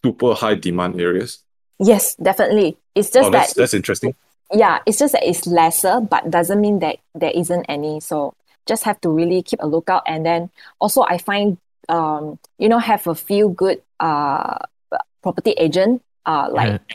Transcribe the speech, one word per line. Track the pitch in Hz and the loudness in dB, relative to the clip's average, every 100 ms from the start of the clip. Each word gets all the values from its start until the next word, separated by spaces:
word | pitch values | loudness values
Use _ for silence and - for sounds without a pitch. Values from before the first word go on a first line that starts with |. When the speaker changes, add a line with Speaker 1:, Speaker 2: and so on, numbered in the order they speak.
Speaker 1:
super | 127 - 120 | -4 0 0
high | 104 110 101 | 0 0 -2
demand | 92 90 90 90 | -2 -4 -4 -2
areas? | 87 90 117 - _ _ _ - | -2 -2 -4 -12 _ _ _ 0
Speaker 2:
Yes, | 196 208 - - | 4 4 2 -2
definitely. | 185 190 190 214 180 - _ - | -2 0 2 2 2 -2 _ -4
It's | 202 | 2
just | 254 - | 4 4
Speaker 1:
Oh, | |
that's, | 202 - | 4 2
Speaker 2:
that | - | 2
Speaker 1:
that's | 123 101 | 0 0
interesting. | - - - - _ _ - | -2 -4 -4 -6 _ _ -2
Speaker 2:
Yeah, | 214 196 151 - | 2 4 2 0
it's | 214 | 0
just | 190 | 0
that | - | 2
it's | - 170 175 | 0 -2 0
lesser, | 175 165 - 185 233 | 2 2 2 0 0
but | 214 - - | 0 -2 0
doesn't | 170 247 208 | 0 0 2
mean | 208 202 | 2 0
that | 156 - _ | -2 -6 _
there | 160 165 - | -6 -2 -2
isn't | 160 175 - | -2 -4 -4
any. | 147 151 151 | -6 -6 -8
So | - 151 143 - _ _ - | -6 -6 -6 -8 _ _ -6
just | 226 | -4
have | 220 196 | -2 -2
to | 175 | 0
really | 156 170 180 | 0 2 0
keep | - - | -2 -4
a | 151 | -2
lookout. | 160 170 185 - | -2 0 -2 -2
And | 160 160 | -2 -2
then | 170 175 - - - | -2 -4 -12 -20 -4
also | 202 - | 0 2
I | - 175 | 2 0
find, | - 202 202 175 _ _ - | -2 -2 0 -2 _ _ -4
um, | 170 156 151 151 156 _ - | -2 0 -2 -6 -12 _ -2
you | 220 | 2
know, | 233 | 2
have | 220 208 175 | 2 0 0
a | |
few | 156 - 202 208 | -6 -2 2 2
good, | 175 190 - - - | 2 0 0 -6 -4
uh, | 160 147 143 151 - - - _ _ - - _ | -2 0 0 -2 -4 -6 -10 _ _ -8 -8 _
property | 190 175 226 | -6 -2 -2
agent, | - 160 175 196 247 - _ - | 0 0 2 2 0 -4 _ -4
uh, | 151 - | -2 0
like, | 147 113 - - | 0 0 -2 -6